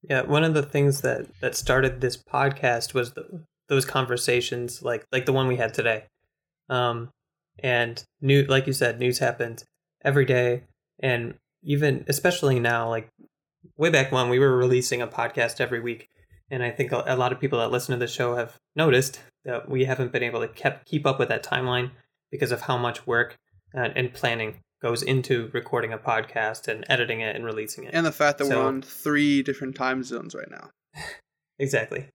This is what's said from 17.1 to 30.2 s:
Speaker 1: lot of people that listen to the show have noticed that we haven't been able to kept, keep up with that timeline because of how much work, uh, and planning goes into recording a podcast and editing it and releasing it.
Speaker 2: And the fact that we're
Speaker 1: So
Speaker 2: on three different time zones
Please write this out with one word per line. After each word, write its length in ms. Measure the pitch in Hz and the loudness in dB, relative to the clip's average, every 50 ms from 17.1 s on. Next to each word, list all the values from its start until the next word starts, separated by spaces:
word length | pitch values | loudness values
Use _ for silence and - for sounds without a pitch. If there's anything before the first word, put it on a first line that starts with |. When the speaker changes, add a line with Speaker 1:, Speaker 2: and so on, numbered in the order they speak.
| 131 | 0
Speaker 1:
lot 160 | 127 123 123 | 0 2 0
of 80 | 127 - | 0 -2
people 200 | - 131 127 117 | -2 0 0 0
that 120 | 113 113 | 0 0
listen 220 | 123 123 120 - 131 | 0 -2 0 -2 -2
to 60 | 120 | -2
the 120 | 123 113 | -2 -4
show 240 | - - 123 120 120 | -2 -2 -2 0 0
have 220 | 120 117 113 - - _ _ _ | -2 -4 -6 -8 -20 _ _ _
noticed 460 | 147 160 156 127 127 131 - - - - - _ _ _ | 2 4 6 6 6 4 2 -4 -12 -20 -20 _ _ _
that 240 | 139 123 117 - - | -6 -6 -6 -6 -4
we 160 | 139 131 131 | 0 0 2
haven't 260 | 131 131 131 131 120 | 0 0 -2 -2 -2
been 120 | - 123 123 | 0 -2 -2
able 180 | 120 117 113 | -2 -2 -4
to 80 | 113 110 | -4 -4
kept, 360 | - - - 135 127 - - | -6 -2 -2 -2 -2 -2 -12
keep 220 | _ - 147 147 147 | _ -4 -2 0 0
up 100 | 135 - | 0 0
with 100 | 127 117 | 0 0
that 140 | 117 110 - | 0 -4 -4
timeline 480 | - - 127 127 127 123 123 123 127 - - _ _ _ _ _ _ | -2 -2 -2 0 0 -2 -2 -2 -4 -8 -16 _ _ _ _ _ _
because 220 | - 135 139 117 | -6 -4 -2 -2
of 100 | 123 117 | -2 -4
how 160 | - - 135 123 | -2 -2 -2 0
much 300 | 120 120 117 - - - | 0 -2 -4 -6 -4 0
work, 280 | 120 117 120 117 - _ _ _ _ _ _ _ - | 2 2 2 0 -4 _ _ _ _ _ _ _ -6
uh, 160 | 131 123 113 - | -4 -4 -2 -2
and 180 | 127 127 123 - | -2 -4 -4 -4
planning 460 | - - 123 117 113 110 110 110 - _ _ _ _ | -2 -2 -2 0 0 -4 -6 -8 -12 _ _ _ _
goes 200 | - 117 117 117 | -4 -2 -2 -2
into 480 | - 127 135 131 123 - 127 120 113 110 - | 0 0 0 0 2 2 0 0 0 -4 -6
recording 400 | 120 - - - 120 113 110 113 | -6 -4 -2 -2 -2 -2 -2 -6
a 40 | 110 | -6
podcast 680 | - 135 117 110 107 - - 120 110 107 113 - - - | -2 0 0 0 -2 -4 -4 -2 -2 -2 -4 -6 -6 -6
and 160 | 113 107 104 - | -6 -6 -2 -2
editing 320 | 131 123 120 113 113 113 | 0 0 2 -2 -2 -4
it 160 | 113 110 - - | -4 -6 -6 -6
and 80 | 117 | -6
releasing 400 | 117 107 110 107 107 - - - | -6 -6 -6 -6 -8 -10 -12 -12
it. 60 | - - | -4 -2
Speaker 2:
And 120 | 165 165 | 0 0
the 60 | 160 | 0
fact 280 | 151 - 151 147 143 - | 0 2 2 2 2 2
that 60 | 143 | 0
we're 60 | 139 | 0
Speaker 1:
So 160 | 120 117 131 135 | 2 2 2 0
Speaker 2:
on 140 | 135 135 | 0 -4
three 600 | 131 - - - - 151 147 147 147 147 143 139 | -8 -10 -16 -6 -2 0 2 4 4 4 4 2
different 340 | 131 143 135 - 135 131 131 | 2 0 -4 -6 -6 -10 -6
time 280 | - 131 131 131 131 127 | -4 -2 -2 -2 -2 -4
zones 320 | 127 123 - | -6 -8 -8